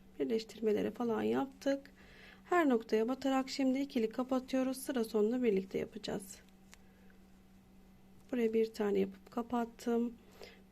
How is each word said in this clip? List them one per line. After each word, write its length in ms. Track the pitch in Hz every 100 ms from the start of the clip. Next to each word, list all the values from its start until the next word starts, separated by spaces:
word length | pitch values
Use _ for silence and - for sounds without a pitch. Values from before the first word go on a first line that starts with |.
| - -
Birleştirmeleri 720 | 269 226 220 214 220 208 208
falan 300 | 208 240 214
yaptık. 680 | 214 247 269 - 277 277 - - - - - - -
Her 240 | 349 302
noktaya 380 | 233 220 220 226
batarak 420 | 262 269 262 262
şimdi 300 | - 262 262
ikili 300 | 277 247 220
kapatıyoruz. 680 | 240 254 262 254 262 262 262
Sıra 260 | - 262
sonunu 400 | 226 214 208 254
birlikte 340 | 247 196 190 -
yapacağız. 640 | - 214 - 202 - - - - - - - - - - - - - - - - - - - - -
Buraya 220 | 247 226
bir 200 | 226 220
tane 260 | - 208 202
yapıp 320 | 196 - -
kapattım. 840 | - 233 240 233 - 240 233 233 - - - - - -